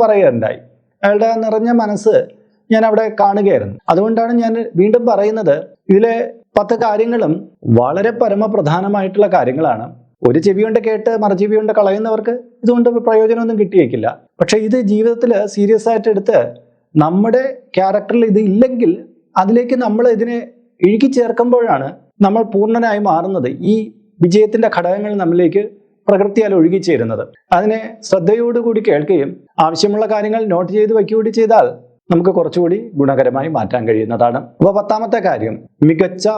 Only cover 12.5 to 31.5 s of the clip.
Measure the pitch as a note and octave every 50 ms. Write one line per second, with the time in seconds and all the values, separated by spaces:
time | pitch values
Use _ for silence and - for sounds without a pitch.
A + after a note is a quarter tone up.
12.5 | _ _ - A3 A#3+ A#3+ A#3 A#3+ A#3 A#3 A#3 A#3 A3+ A3 A3 A3 A#3 A#3 A#3 A3+
13.5 | A3+ G#3 G#3 F3+ G3 F#3 D3+ A#2 A#2+ A#2 G#2+ A#2 - - _ _ _ - F3+ -
14.5 | G#3+ A3 A3 A3 A3+ B3+ A#3 G3 G#3 G#3 A3 A#3 A#3 A#3 B3+ A#3 A3+ F#3+ - G3+
15.5 | - G3+ G3+ G3+ A3+ G#3+ A3 A#3 A3+ A3 G#3 A#3 G#3 G3 G3 - A3 D3+ A#2 -
16.5 | - - - _ _ _ _ _ - D#3 D3 D#3+ F3 G3 G#3+ A#3 A3+ B3+ C4 C4+
17.5 | C4 - - _ - F#3 F#3+ F#3+ G3+ G#3 G3 - - A#3+ A#3 A3 G3 G#3+ A3 G3
18.5 | F#3+ G#3+ B3+ B3+ B3+ A#3 A#3 E3 F3 G#3+ - - _ _ _ _ _ G3 F#3 G3
19.5 | A#3 A#3+ B3 A#3+ C4 B3 B3 G#3+ G#3 A3 A#3+ B3 A3+ G#3 A3+ A#3 A#3+ A#3 - -
20.5 | - _ _ _ _ _ - F#3 G#3+ A3 C#4 C4 C4+ B3+ A#3+ A3+ A#3 - A#3+ B3
21.5 | B3 B3 A#3 A3+ D#3 C3 C3+ C#3+ F3+ - _ _ _ - G3+ F#3+ G#3 A3+ A3+ G#3+
22.5 | G3+ G3 G#3 A3 A3+ A#3 A#3 A3+ G#3 G#3 G#3 G3 D#3+ E3 F#3 F#3+ G3 F3+ B2 B2+
23.5 | - F3 F3 F#3+ G#3+ A3 A3 A3 - _ _ _ _ - E3 F3+ F3 G#3+ G#3+ G#3
24.5 | A3+ A3 A3+ G#3+ - F3 F3 F3 F#3+ G3+ G#3 G#3 G#3 G3+ F#3 E3 E3+ F3 F3+ D#3+
25.5 | D3+ G3 G#3 G#3+ - - _ _ _ _ _ - G3+ F#3 G#3 G3+ G3+ A3+ A3 G#3
26.5 | G3 F3+ D#3+ E3 F3+ F#3+ - F3 D#3+ A#2 A#2 A2+ A2+ G#2 - - - _ _ _
27.5 | F3+ F3 G3+ G#3+ A3 A3 A3 - - - - - - F#3+ E3 F#3 G#3+ A#3 A#3+ A#3+
28.5 | A#3 A#3+ A3+ A#3 A3 A3 G#3 G#3+ D#3 D3 - - F#3+ D#3 C#3 - F3+ - - _
29.5 | _ - D#3+ D#3+ E3 E3 G3+ G3+ G3+ G#3+ A3 G3+ G#3+ G#3 G#3 G#3 G#3+ A3+ A3 G#3
30.5 | F3 E3+ F3+ E3 F#3+ G#3+ G#3+ G#3+ A3+ A3 G3+ - G#3+ A3 G#3+ A3 G#3 A3 A3+ G#3+